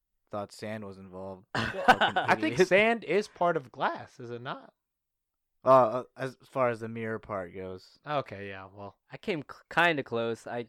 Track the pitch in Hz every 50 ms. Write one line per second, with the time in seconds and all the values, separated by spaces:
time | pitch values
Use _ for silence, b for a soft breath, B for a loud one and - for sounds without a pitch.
0 | _ _ _ _ _ _ - 104 101 98 - - 113 104 110 110 104 98 95 95
1 | 95 92 90 92 95 98 95 92 - _ - 117 113 113 - 190 - - - -
2 | - 107 202 180 147 135 185 220 302 - 127 151 185 - 175 196 214 226 233 226
3 | - 139 170 202 202 - - - 175 175 165 156 135 113 - 135 165 214 - -
4 | 113 - - - 127 117 120 117 120 139 170 269 - - _ _ _ _ _ _
5 | _ _ _ _ _ _ _ _ _ _ _ _ - 127 135 131 123 107 117 127
6 | - - _ - 131 131 120 _ - _ - 135 127 120 117 110 113 113 113 117
7 | 113 113 113 107 - - 107 95 92 90 - 95 92 92 92 92 - - - _
8 | _ 147 151 139 127 - 104 98 101 101 95 95 95 95 98 101 101 98 - _
9 | _ _ - - - 226 185 151 131 - - - _ _ - 160 170 175 160 139
10 | 127 - 117 117 117 117 113 - - 107 117 123 117